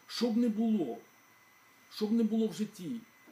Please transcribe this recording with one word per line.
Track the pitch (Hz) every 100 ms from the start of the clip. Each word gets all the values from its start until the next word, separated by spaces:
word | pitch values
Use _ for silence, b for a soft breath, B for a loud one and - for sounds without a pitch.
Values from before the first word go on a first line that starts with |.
| -
що | - 240
б | 226
не | 240
було, | 208 226 214 139 - - - - - - _ - - - -
що | 214
б |
не | 233
було | 220 220 220
в |
житті, | 165 208 - 175 117 - - -